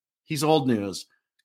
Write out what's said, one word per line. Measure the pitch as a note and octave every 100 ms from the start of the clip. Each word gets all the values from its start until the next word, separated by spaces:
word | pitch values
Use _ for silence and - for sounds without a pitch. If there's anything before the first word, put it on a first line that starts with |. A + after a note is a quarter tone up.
| _ _
He's | - D3+
old | D#3 D#3 C3
news. | A2 G2+ F2 - _ _ _